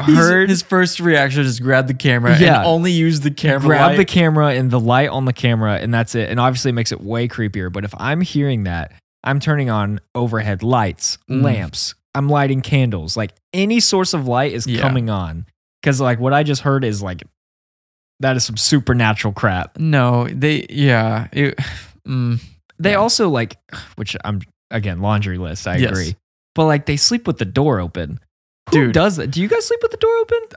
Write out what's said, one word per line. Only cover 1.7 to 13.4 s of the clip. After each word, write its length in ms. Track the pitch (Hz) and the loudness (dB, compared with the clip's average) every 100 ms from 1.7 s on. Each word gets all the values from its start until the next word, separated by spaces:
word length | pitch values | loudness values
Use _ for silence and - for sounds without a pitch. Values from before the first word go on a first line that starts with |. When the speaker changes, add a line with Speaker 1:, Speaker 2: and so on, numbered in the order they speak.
| 131 135 | 2 2
Speaker 1:
the 80 | 131 | 0
camera 420 | 135 123 120 160 | 0 2 4 6
Speaker 2:
Yeah. 200 | 175 117 | 6 6
Speaker 1:
and 80 | 165 | 4
only 240 | 165 180 | 2 2
use 300 | 170 160 151 | 2 2 0
the 100 | 143 | -2
camera 300 | 139 156 139 | -2 0 2
Speaker 2:
Grab 300 | 147 143 175 | 2 4 4
Speaker 1:
light. 60 | 190 | 4
Speaker 2:
the 80 | 185 | 2
camera 480 | 180 160 156 147 | 4 4 4 2
and 160 | 127 127 | 2 0
the 100 | 123 | 2
light 300 | 117 127 147 | 2 2 2
on 160 | 135 127 | 0 -2
the 80 | |
camera, 440 | - 120 113 107 101 | 0 0 2 0 0
and 140 | 117 | 0
that's 220 | 117 117 | 0 0
it. 160 | 117 104 | -2 -2
And 100 | 120 | 0
obviously 300 | 127 127 135 | 2 2 -2
it 40 | |
makes 180 | 117 110 | -2 -4
it 100 | - | -6
way 260 | 101 117 120 | -6 -4 -4
creepier. 460 | - 104 98 92 | -4 -4 -4 -6
But 120 | 98 104 | -6 -8
if 80 | - | -6
I'm 240 | 127 160 | -4 -2
hearing 440 | 180 147 139 117 92 | -2 0 0 -2 -2
that, 260 | 85 - - _ _ | -4 -8 -14 _ _
I'm 160 | 127 139 | -4 -2
turning 320 | 160 147 127 | 0 0 0
on 280 | 107 101 104 - | -2 -2 -6 -8
overhead 480 | 123 120 110 107 95 | -4 -2 -2 -2 -2
lights, 560 | 113 123 98 80 - - - | 0 0 0 -4 -8 -8 -6
Speaker 1:
Mm. 140 | 127 | 0
Speaker 2:
lamps. 540 | 117 104 82 - - - _ | 0 0 -4 -8 -10 -12 _
I'm 160 | 139 143 | -4 0
lighting 320 | 143 139 135 | 2 2 0
candles. 560 | - 139 123 95 80 117 | 0 2 2 -2 -6 -6
Like, 160 | 101 - | -8 -10